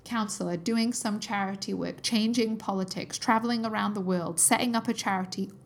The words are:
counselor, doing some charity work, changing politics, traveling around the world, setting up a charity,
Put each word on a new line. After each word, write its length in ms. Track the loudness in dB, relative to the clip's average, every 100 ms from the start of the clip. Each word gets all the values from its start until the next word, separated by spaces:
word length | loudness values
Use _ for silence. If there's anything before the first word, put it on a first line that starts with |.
counselor, 520 | -6 -2 -2 -2 -2 -2
doing 360 | 0 2 2
some 260 | 0 -2 -4
charity 560 | -2 -2 -2 -4 -4
work, 260 | -4 -4 -4
changing 540 | 0 2 4 2 2 0
politics, 640 | -2 -2 -2 -4 -6 -4
traveling 480 | 2 2 2 0 -2
around 280 | -2 -2
the 60 | 0
world, 380 | 0 0 0 2
setting 380 | 4 4 4 2
up 120 | 0
a 60 |
charity, 560 | -2 0 0 -2 -4 -6 -2